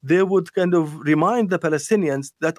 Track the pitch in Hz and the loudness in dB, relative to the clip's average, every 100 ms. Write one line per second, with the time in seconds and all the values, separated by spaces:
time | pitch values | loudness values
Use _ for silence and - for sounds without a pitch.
0 | 135 180 190 190 175 196 180 175 151 151 | 0 0 2 0 -2 -2 0 0 0 -4
1 | 143 156 180 240 202 180 165 151 - 214 | 0 2 2 0 0 -2 -2 -2 0 0
2 | 160 139 139 - 160 | 0 -2 -6 -6 -6